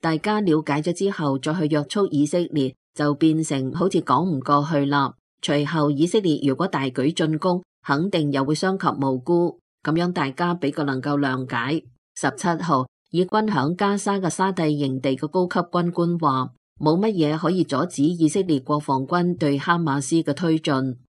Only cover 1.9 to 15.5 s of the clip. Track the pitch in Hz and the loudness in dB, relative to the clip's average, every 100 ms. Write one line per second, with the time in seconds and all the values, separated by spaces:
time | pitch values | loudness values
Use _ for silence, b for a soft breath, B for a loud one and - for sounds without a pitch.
1.9 | 208 196 147 147 180 170 151 131 - _ | -2 0 2 2 0 0 -2 -2 -4 _
2.9 | - 147 147 160 156 156 139 131 160 180 | -2 -2 2 2 2 0 -2 -2 -2 0
3.9 | 190 - 135 185 143 127 147 147 151 139 | 0 2 2 2 -2 2 2 2 0 2
4.9 | 143 135 - _ _ - 147 147 160 147 | 0 -2 -6 _ _ -2 0 0 0 0
5.9 | 139 170 220 190 147 139 131 - 151 135 | 2 2 2 2 2 0 0 -2 -2 -2
6.9 | 123 131 170 160 156 190 180 - _ - | 0 -2 0 -2 0 0 -2 -4 _ -2
7.9 | 143 190 180 147 139 135 151 190 190 160 | 0 0 0 0 0 0 0 0 0 -2
8.9 | 110 135 131 127 175 175 - _ _ - | 0 0 -2 0 2 2 -2 _ _ -2
9.9 | 160 175 180 135 131 175 175 139 147 143 | 0 0 -2 -4 -2 -2 0 -2 -2 -2
10.9 | 131 139 143 139 131 127 127 123 156 - | -2 -2 0 0 -2 -4 -4 -2 -4 -6
11.9 | _ _ - 143 - 185 165 170 135 131 | _ _ -4 -4 0 -2 -2 0 0 0
12.9 | _ _ 165 180 214 214 160 139 175 202 | _ _ -2 0 0 0 0 0 0 0
13.9 | 202 202 202 185 - 190 185 160 147 139 | 0 0 0 -2 0 -2 2 0 0 0
14.9 | 131 139 131 151 185 180 | -2 -2 -2 -2 0 0